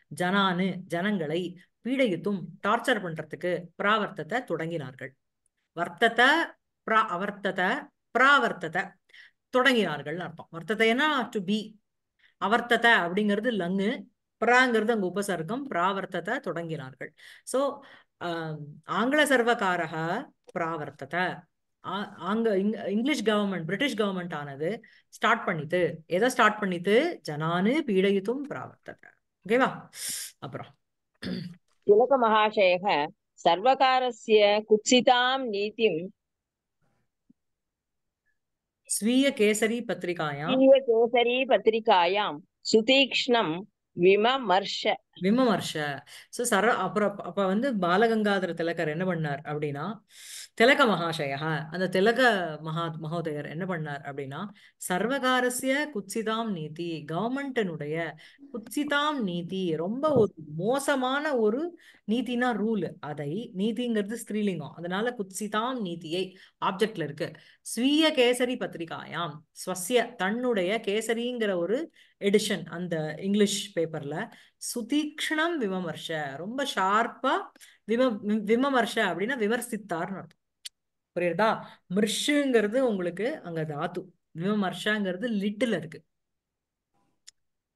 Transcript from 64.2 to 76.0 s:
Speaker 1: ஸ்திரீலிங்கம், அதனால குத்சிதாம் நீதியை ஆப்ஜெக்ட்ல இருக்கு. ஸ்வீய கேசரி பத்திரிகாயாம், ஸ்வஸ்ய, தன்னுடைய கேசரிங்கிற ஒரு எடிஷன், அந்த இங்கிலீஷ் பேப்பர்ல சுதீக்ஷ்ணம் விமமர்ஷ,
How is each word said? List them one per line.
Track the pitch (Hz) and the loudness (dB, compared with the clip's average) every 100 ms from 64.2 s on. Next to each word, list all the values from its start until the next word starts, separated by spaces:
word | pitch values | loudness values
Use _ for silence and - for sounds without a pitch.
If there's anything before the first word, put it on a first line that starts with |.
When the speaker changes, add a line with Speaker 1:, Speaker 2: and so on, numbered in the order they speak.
| - | -6
Speaker 1:
ஸ்திரீலிங்கம், | 214 208 165 135 - | -2 -2 -2 -8 -10
அதனால | 170 190 240 247 | -6 -4 -4 -4
குத்சிதாம் | 190 - 214 214 240 254 | -8 -8 -6 -4 -4 -4
நீதியை | 185 170 160 175 185 - - _ | -6 -8 -6 -6 -6 -10 -20 _
ஆப்ஜெக்ட்ல | 170 185 214 175 | -6 0 -2 -2
இருக்கு. | 151 156 156 - - _ | -8 -6 -8 -8 -20 _
ஸ்வீய | - - 262 302 311 | -10 -2 2 4 4
கேசரி | 302 240 247 247 254 | 4 4 2 -2 -2
பத்திரிகாயாம், | 196 165 165 139 139 151 170 156 - - - | -6 -8 -10 -10 -10 -8 -8 -10 -18 -12 -8
ஸ்வஸ்ய, | 185 - 240 233 | -6 0 2 2
தன்னுடைய | - 185 233 254 214 175 220 220 | -2 -2 0 0 0 0 -2 -2
கேசரிங்கிற | 208 226 233 240 247 214 180 | -2 -2 -2 -4 -2 -2 0
ஒரு | 175 254 330 _ _ _ | 0 -2 -4 _ _ _
எடிஷன், | 202 202 208 185 160 | 2 2 2 -4 -6
அந்த | 170 180 160 156 156 | -8 -4 -4 -4 -4
இங்கிலீஷ் | 196 208 202 - - 170 | 0 2 2 0 -4 -4
பேப்பர்ல | 160 160 139 160 - - _ _ - | -4 -6 -8 -8 -8 -14 _ _ -10
சுதீக்ஷ்ணம் | 240 220 294 302 - - 311 339 339 | -8 -2 -2 -2 -4 -4 0 0 0
விமமர்ஷ, | 208 185 170 156 | -2 -2 -6 -8